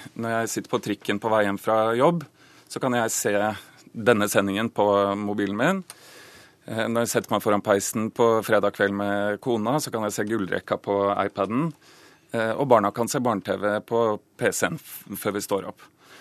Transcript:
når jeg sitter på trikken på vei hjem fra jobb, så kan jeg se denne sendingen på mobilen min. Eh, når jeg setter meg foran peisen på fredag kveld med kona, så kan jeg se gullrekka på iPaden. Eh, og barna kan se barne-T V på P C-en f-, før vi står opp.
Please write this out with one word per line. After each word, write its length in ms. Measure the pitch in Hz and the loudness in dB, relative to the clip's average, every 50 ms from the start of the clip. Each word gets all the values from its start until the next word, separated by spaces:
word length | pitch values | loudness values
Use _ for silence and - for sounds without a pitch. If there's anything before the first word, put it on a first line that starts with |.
| - - - - | -16 -16 -10 -8
når 120 | 117 113 | -6 -4
jeg 200 | 113 113 113 110 | -2 -2 -2 -4
sitter 200 | - 110 - - | -4 -6 -6 -4
på 120 | - 113 | -4 -4
trikken 380 | - 110 101 - - - 104 101 | -2 -2 -6 -6 -4 -6 -6 -2
på 80 | - 113 | 0 0
vei 140 | 110 110 104 | 2 2 2
hjem 140 | 101 98 98 | 2 0 -2
fra 320 | - 113 110 110 110 113 117 | 0 0 2 2 2 2 2
jobb, 300 | 120 139 170 175 165 143 - _ _ - - - - - - | 4 4 4 2 2 -4 -10 _ _ -20 -20 -20 -20 -18 -12
så 140 | - 120 | -8 -4
kan 100 | 135 127 123 120 | -2 0 0 0
jeg 140 | 113 113 | 0 0
se 420 | - - - 113 104 101 104 107 101 - - - - - - - - | -2 -2 -2 0 0 2 0 0 -2 -6 -10 -20 -20 -20 -20 -18 -10
denne 320 | 117 104 123 120 104 104 104 | -2 2 2 4 4 2 2
sendingen 440 | - 113 98 98 98 104 113 117 - | 2 2 2 2 0 -2 -2 -2 0
på 420 | - 101 104 101 101 101 101 98 | 2 2 4 4 4 4 2 0
mobilen 400 | 101 104 104 104 107 101 95 101 | -2 -2 -4 -2 -2 -2 -2 0
min. 280 | 107 123 170 190 190 180 - - - - - - - - - - - - - _ _ - - | 0 0 0 0 0 -4 -12 -18 -20 -20 -20 -20 -20 -20 -20 -20 -20 -20 -20 _ _ -12 -8
Eh, 200 | 110 110 110 113 | -6 -4 -2 -2
når 180 | 113 117 117 | 0 0 0
jeg 60 | 110 - | 0 -2
setter 180 | 117 - - | -2 -2 -2
meg 120 | 110 101 - | -2 -2 0
foran 160 | 110 104 101 | 0 0 0
peisen 480 | - 110 101 101 - - - 113 110 107 | 2 2 2 2 2 -2 -4 -4 -4 -2
på 320 | - - 120 117 113 110 101 | 0 2 4 4 4 2 2
fredag 300 | - 110 104 98 101 - | 2 2 2 2 2 0
kveld 180 | - 104 101 | 2 0 0
med 480 | 101 101 101 101 101 101 101 104 104 101 | 0 -2 -2 -2 -2 -2 -2 -2 -4 -4
kona, 380 | - 135 117 107 107 113 139 127 | -2 -2 -2 0 0 0 -2 -2
så 140 | - 117 117 | -2 -4 -4
kan 80 | 113 | -4
jeg 120 | 107 104 101 - | -4 -4 -2 -2
se 80 | 104 | -2
gullrekka 560 | 104 113 107 95 90 95 92 - - 101 - | -2 -2 -2 -2 -2 -4 -4 -2 -2 -4 -4
på 160 | - - 101 101 98 101 101 98 98 | -2 -2 0 2 2 2 2 0 -2
iPaden. 480 | 101 - 107 98 95 113 131 165 165 143 _ _ - - - - - - _ _ _ - | -2 -2 -2 -2 0 0 0 -2 -2 -4 _ _ -20 -20 -20 -20 -20 -20 _ _ _ -4
Eh, 180 | 117 110 110 | -2 -2 -2
og 160 | 110 - 143 131 | 0 0 4 6
barna 240 | 123 110 101 101 | 6 6 6 4
kan 160 | - 120 117 107 | 0 0 -2 -2
se 120 | - 135 | -2 0
barne-T 360 | 123 123 110 95 - 104 95 | 0 0 0 0 -2 -2 -2
V 240 | 95 98 104 104 107 - | 0 0 0 0 0 -2
på 340 | - 117 117 117 110 104 98 _ _ _ | -2 0 0 2 2 0 -2 _ _ _
P 160 | - 127 101 | -2 -2 -2
C-en 240 | 90 - 113 87 - | 0 0 -2 -2 -2
f-, 300 | - - - - - - - 104 | -4 -12 -14 -20 -18 -14 -12 -10
før 220 | - - 107 98 104 | -6 -4 -4 -2 -4
vi 80 | 95 | -4
står 240 | - 101 98 - - | -2 -4 -4 -4 -6
opp. 100 | - - - - _ _ _ - - - | -14 -16 -18 -20 _ _ _ -20 -20 -20